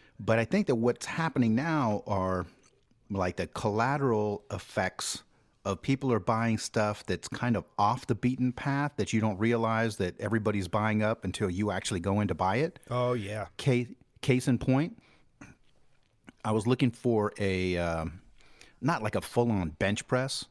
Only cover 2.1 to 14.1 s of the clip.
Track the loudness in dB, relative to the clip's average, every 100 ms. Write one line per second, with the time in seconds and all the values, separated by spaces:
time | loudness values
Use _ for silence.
2.1 | 0 0 0 -4 -10 _ _ _ _ -6
3.1 | -2 -2 -2 -6 -2 -2 0 0 2 2
4.1 | 2 0 -4 -6 -12 -6 -2 -2 -2 -6
5.1 | -6 -12 _ _ _ -6 -4 -2 0 2
6.1 | 0 2 2 2 0 -2 0 0 -2 -4
7.1 | -6 -6 -4 -2 -2 -2 0 2 2 -2
8.1 | -2 -2 0 -2 -2 -4 -2 -4 -4 -2
9.1 | 0 0 0 0 2 0 0 0 0 -4
10.1 | -4 -2 0 2 0 0 0 2 2 0
11.1 | 0 -4 -2 -2 0 -2 -2 -4 -2 0
12.1 | 0 0 0 0 0 -2 -6 -8 -2 0
13.1 | -2 -4 -8 -10 -4 0 2 0 -10 _